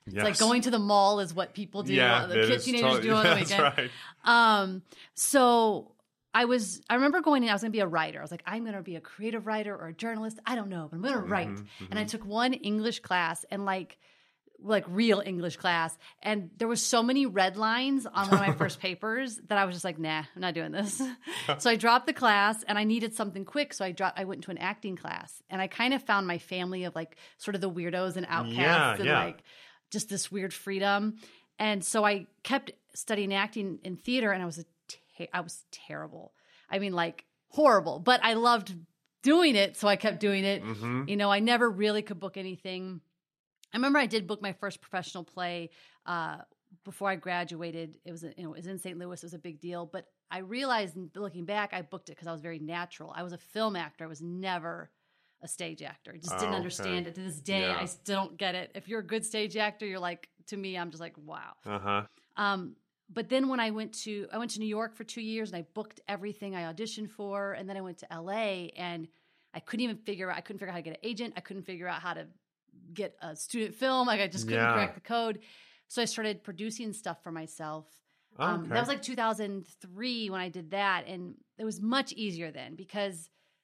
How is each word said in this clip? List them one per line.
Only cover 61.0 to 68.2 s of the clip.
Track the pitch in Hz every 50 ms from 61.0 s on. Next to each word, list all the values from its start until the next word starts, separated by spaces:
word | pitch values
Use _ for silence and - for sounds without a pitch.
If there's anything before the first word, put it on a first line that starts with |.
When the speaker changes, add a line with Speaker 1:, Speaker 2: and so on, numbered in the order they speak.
Speaker 1:
like, | 170 165 165 156
"Wow." | 147 156 156 - - - - _ _
Speaker 2:
Uh-huh. | 104 104 101 95 101 101 101 104 - _ _ _ _ _ -
Speaker 1:
Um, | 208 202 196 190 180 - - _ _ _ _ _ _ _
but | 170 226 220 220
then | 254 262 269 262
when | 262 247
I | 226 220
went | 214 220 220 220 - - -
to, | 220 208 202 196 -
I | - 220
went | 240 226
to | 220 208
New | 214 214
York | 208 214 226 220 220
for | - 226
two | - - 240
years | 220 220 220 220 220 190
and | 180 170
I | 160 - _
booked | 214 214 214 - - _ -
everything | 202 185 190 208 202 - 208 196 190
I | 180 170 165
auditioned | 160 160 226 226 220 214 214 208
for. | - - 202 202 196 202 202 202 196
And | - 196 190
then | 196
I | 196
went | 190 185 170 -
to | - - 175
L | 165